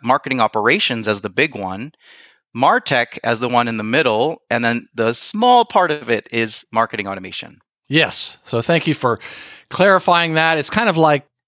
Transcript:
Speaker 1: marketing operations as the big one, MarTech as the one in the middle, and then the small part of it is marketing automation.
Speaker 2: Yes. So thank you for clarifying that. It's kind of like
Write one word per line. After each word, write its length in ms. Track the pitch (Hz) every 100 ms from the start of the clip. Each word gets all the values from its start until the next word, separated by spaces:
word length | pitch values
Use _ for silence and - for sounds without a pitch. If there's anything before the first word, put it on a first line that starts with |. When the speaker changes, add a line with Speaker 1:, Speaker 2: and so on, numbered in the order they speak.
Speaker 1:
marketing 380 | 117 139 135 131
operations 680 | 110 110 110 190 - 117 110
as 120 | 101
the 100 | 101
big 260 | 92 151 117
one, 360 | 95 95 139 - _ - _ _ _ 117
MarTech 640 | 143 240 - 131 120 -
as 140 | 113 113
the 80 | 123
one 200 | 120 120
in 80 | 110
the 80 |
middle, 580 | 107 131 131 107 143 165 -
and 140 | 120
then 240 | 117 117 -
the 180 | 117 113
small 520 | 117 - 208 247 247
part 260 | 233 208 175
of 200 | 151 120
it 180 | 113 -
is 340 | 117 110 - -
marketing 340 | 113 113 107 98
automation. 500 | 98 92 - - - _ _ -
Speaker 2:
Yes. 500 | 147 120 - - -
So 160 | - 117
thank 240 | 117 170 165
you 80 |
for 260 | 143 127 110 - - - - -
clarifying 640 | - 190 190 190 170 165
that. 240 | 160 160 160
It's 120 | 139
kind 180 | 214 226
of 80 | 165
like 300 | 156 143 - _